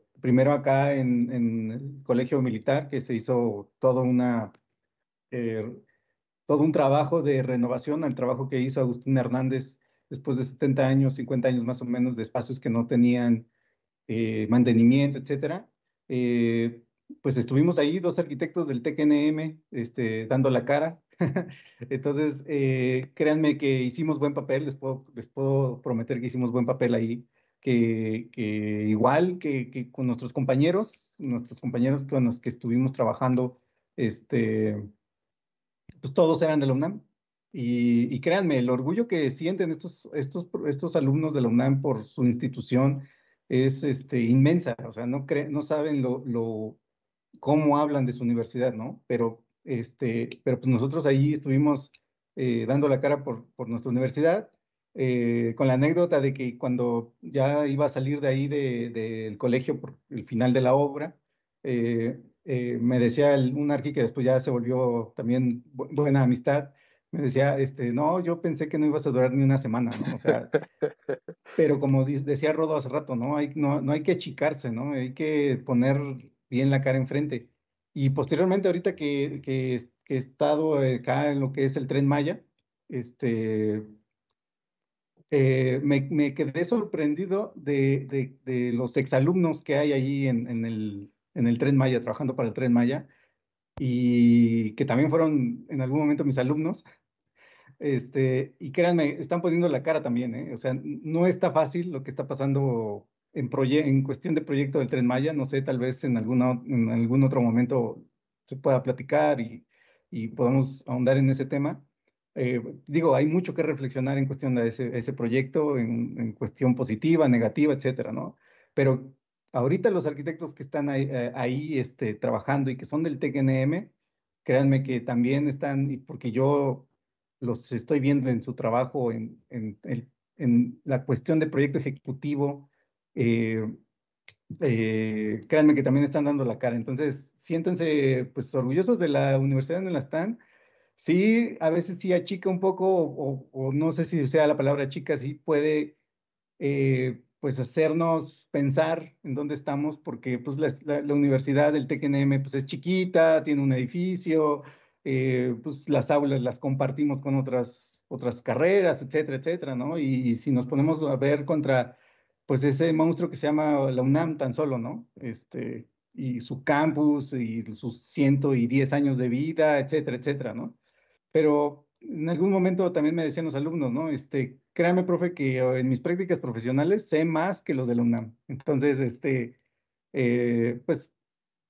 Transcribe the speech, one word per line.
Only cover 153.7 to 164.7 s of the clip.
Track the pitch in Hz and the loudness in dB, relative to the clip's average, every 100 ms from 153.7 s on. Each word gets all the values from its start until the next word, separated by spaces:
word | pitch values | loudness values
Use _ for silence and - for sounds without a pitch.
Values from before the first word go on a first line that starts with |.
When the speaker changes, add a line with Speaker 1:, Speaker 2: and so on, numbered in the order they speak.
Speaker 1:
edificio, | 131 123 175 185 180 165 160 151 143 - - _ _ | 0 -2 -4 -4 -4 0 2 2 0 -6 -20 _ _
eh, | 139 131 131 127 127 117 | -4 0 0 0 0 -4
pues, | 151 139 - | -8 -12 0
las | 135 131 | 0 2
aulas | 147 143 135 | 2 2 0
las | 123 - | -2 -4
compartimos | 139 135 139 139 147 135 | -4 -2 -2 0 -2 -2
con | 139 135 | -2 -2
otras, | 135 127 123 - - - _ | 0 -2 -4 -10 -20 -20 _
otras | - 123 - | -6 -6 -6
carreras, | - 117 170 196 170 135 | -4 0 4 4 2 0
etcétera, | 135 151 139 135 | -2 -2 -2 -4
etcétera, | 160 175 139 123 | -4 -6 -4 -6
¿no? | 139 165 | -4 -4
Y, | 135 131 123 | 0 0 0
y | 117 | -2
si | 147 | 0
nos | 123 131 | 0 0
ponemos | 139 156 156 | 0 2 2
a | 147 131 | 0 0
ver | 139 147 139 | 2 0 0
contra, | 156 139 127 120 - _ _ _ _ - | -2 2 0 0 -10 _ _ _ _ -2
pues, | 135 | 2
ese | 143 135 165 | 2 2 2
monstruo | 160 160 165 175 | 4 2 0 -4
que | - | -2
se | 147 | -2
llama | 151 151 143 135 | 0 2 2 2
la | 127 | 0
unam | 131 151 170 147 | 2 2 2 -2
tan | 131 | -4
solo, | 123 147 | -2 -2